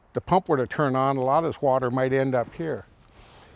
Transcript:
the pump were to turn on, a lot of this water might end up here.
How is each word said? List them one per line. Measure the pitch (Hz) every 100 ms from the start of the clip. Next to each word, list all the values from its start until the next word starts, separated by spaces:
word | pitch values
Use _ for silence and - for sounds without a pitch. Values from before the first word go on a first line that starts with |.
| _
the | -
pump | - 180 -
were | 147
to | 120
turn | - 147 131
on, | 135 139
a |
lot | 127 147
of | 165
this | -
water | 143 131 127
might | 131 131
end | 135 135
up | 127 117
here. | - 165 123 - - - - - - -